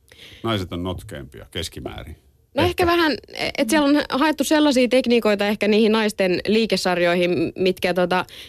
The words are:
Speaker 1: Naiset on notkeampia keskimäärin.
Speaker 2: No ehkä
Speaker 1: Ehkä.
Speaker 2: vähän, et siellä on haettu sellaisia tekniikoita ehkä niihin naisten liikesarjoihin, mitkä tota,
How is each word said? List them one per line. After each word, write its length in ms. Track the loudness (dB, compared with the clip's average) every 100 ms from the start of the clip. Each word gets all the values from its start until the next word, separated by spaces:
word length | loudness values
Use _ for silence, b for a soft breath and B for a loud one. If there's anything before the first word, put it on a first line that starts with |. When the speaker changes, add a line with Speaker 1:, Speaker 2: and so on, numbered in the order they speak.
| _ B B B
Speaker 1:
Naiset 300 | -6 -4 -6
on 100 | -8
notkeampia 640 | -8 -8 -12 -16 -16 -20 -14
keskimäärin. 640 | -10 -10 -12 -14 -14 -16 -18 _ _ _ -2
Speaker 2:
No 80 |
ehkä 200 | -2 0
Speaker 1:
Ehkä. 20 | 0
Speaker 2:
vähän, 240 | 2 0 -2 -8 -10 -6 -4
et 120 | 0
siellä 180 | 2 4
on 140 | 2 0 0
haettu 240 | 0 0
sellaisia 440 | 0 2 4 4 2
tekniikoita 600 | 2 2 2 2 2 0
ehkä 200 | 0 2
niihin 240 | 4 4
naisten 480 | 2 0 0 0 0 0
liikesarjoihin, 1040 | 0 0 0 0 0 2 2 0 0 -2 0
mitkä 380 | -2 0 -2
tota, 320 | 0 0 0 -4 B